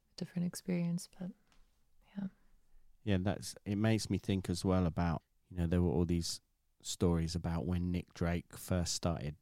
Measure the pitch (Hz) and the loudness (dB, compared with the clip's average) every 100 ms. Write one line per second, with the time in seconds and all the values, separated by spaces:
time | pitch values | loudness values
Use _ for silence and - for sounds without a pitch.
0 | _ - 175 - 175 - - 175 170 175 | _ -12 -8 -4 -6 -6 -4 -2 -2 -4
1 | - - 180 - _ - - _ _ _ | -6 -12 -12 -12 _ -20 -20 _ _ _
2 | _ 196 190 - _ - _ - - - | _ -10 -10 -12 _ -20 _ -20 -20 -8
3 | 110 95 95 92 - - - 104 110 110 | 0 2 2 -2 -6 -10 -4 0 4 2
4 | - 98 - 98 87 87 101 92 90 80 | 2 -2 0 0 0 0 2 4 2 2
5 | 87 82 - _ _ 90 85 87 87 69 | 0 -2 -6 _ _ -2 2 4 4 4
6 | 87 87 85 - _ _ _ _ - - | 2 2 -2 -6 _ _ _ _ -10 0
7 | 92 85 82 87 85 82 73 90 90 90 | 2 4 0 -2 -2 -2 0 0 0 -2
8 | - - 85 87 - - - 92 85 - | -4 -2 0 0 -4 -12 -2 0 0 -2
9 | 90 82 73 76 | -2 -2 -4 -10